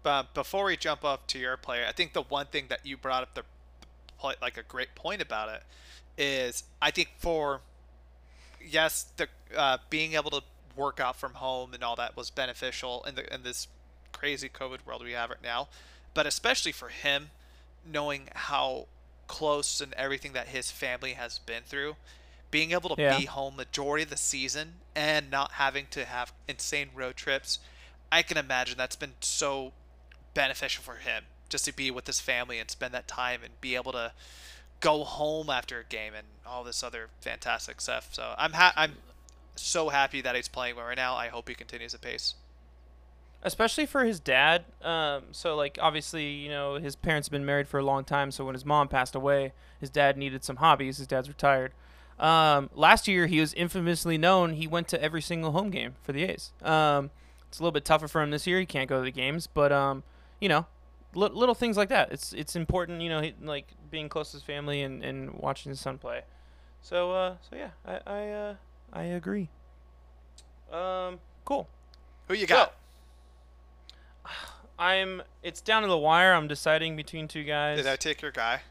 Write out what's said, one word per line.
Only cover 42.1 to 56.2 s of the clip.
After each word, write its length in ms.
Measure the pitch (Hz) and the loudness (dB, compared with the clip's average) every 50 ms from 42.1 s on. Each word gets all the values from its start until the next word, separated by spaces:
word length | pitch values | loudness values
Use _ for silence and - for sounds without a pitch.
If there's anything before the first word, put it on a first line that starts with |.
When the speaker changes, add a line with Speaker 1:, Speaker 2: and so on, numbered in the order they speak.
| 123 - - - - - - - - - - - - - - - - - - - - - - - - - | -8 -6 -6 -6 -8 -8 -20 -20 -20 -20 -20 -20 -20 -20 -20 -20 -20 -20 -20 -20 -20 -20 -20 -20 -20 -8
Speaker 2:
Especially 440 | - 185 - - 220 226 - - 302 | -6 -6 0 2 0 2 2 0 -2
for 180 | - - 277 254 | 0 2 2 2
his 160 | 226 214 160 | 2 0 -2
dad. 440 | - - 127 131 143 156 165 175 165 - - - | 0 4 6 6 8 6 6 4 0 -6 -20 -10
Um, 420 | - 160 170 165 156 147 143 139 - - | -6 -4 -2 -2 -2 -2 -2 -4 -8 -12
so, 220 | - - - 175 156 | -16 -6 -4 -2 0
like, 240 | 151 143 143 - - | 0 -2 -2 -2 0
obviously, 500 | - 160 151 156 147 - - 160 147 143 | 0 2 2 0 -6 -4 -6 -4 -4 -4
you 180 | 143 143 143 147 | -6 -8 -8 -6
know, 260 | 147 143 143 143 139 | -6 -4 -4 -4 -4
his 220 | 147 165 143 139 | -4 -6 -6 -8
parents 320 | - - 175 160 147 143 - | -2 0 2 2 2 0 -2
have 40 | |
been 120 | 147 143 143 | -4 -2 0
married 220 | 139 143 143 139 - | 2 2 2 2 2
for 100 | - 139 | 0 0
a 40 | |
long 220 | 139 139 135 135 135 | 2 2 0 0 0
time, 260 | - 143 139 139 139 | 0 0 0 0 0
so 140 | 135 - 135 | -4 -6 -6
when 100 | 131 131 | -6 -6
his 100 | 127 131 | -6 0
mom 240 | 147 147 147 143 131 | 4 4 4 4 4
passed 260 | - 131 127 - - | 2 0 0 2 -2
away, 380 | 135 131 139 143 139 139 131 - - - - - - | 0 4 4 4 4 4 0 -6 -14 -20 -20 -14 -12
his 80 | 147 131 | -12 -2
dad 260 | 127 147 143 139 139 | 2 6 6 6 4
needed 260 | 139 139 139 131 131 - | 2 -2 -4 -4 -6 -6
some 120 | - 131 | -8 0
hobbies. 400 | 123 156 160 147 139 135 131 131 | 4 6 6 6 6 4 -4 -4
His 100 | 139 135 | -6 -4
dad's 220 | 127 139 131 127 143 | -2 -2 -2 -2 -4
retired. 440 | 147 - - 143 139 131 127 131 - - - - - - - - - - | -6 2 4 4 4 4 2 -4 -8 -14 -20 -20 -20 -20 -20 -20 -4 2
Um, 520 | - 160 165 160 156 151 147 143 139 - - | 6 6 8 8 8 8 8 6 4 0 2
last 320 | 143 156 165 220 220 - | 8 10 10 10 10 8
year, 200 | 214 190 180 170 | 4 4 4 4
he 140 | 147 160 151 | 6 6 4
was 120 | 160 151 - | 4 2 2
infamously 640 | 170 175 170 - 190 170 170 170 156 - 170 165 156 | -2 -2 0 0 0 2 2 0 2 0 0 2 6
known, 360 | 160 175 190 185 175 165 160 | 6 8 8 8 6 4 2
he 120 | 151 160 | -2 -4
went 220 | 156 165 170 170 - | -2 -2 -2 0 0
to 140 | - - | 0 0
every 180 | 147 156 160 160 | 0 0 0 -2
single 300 | 147 - 170 165 160 160 | -2 -2 -4 -2 0 0
home 180 | 147 175 202 208 | 0 0 0 0
game 240 | 180 123 113 120 131 - | -2 -4 -4 -6 -8 -10
for 100 | - - | -8 -4
the 120 | 135 139 | -2 -2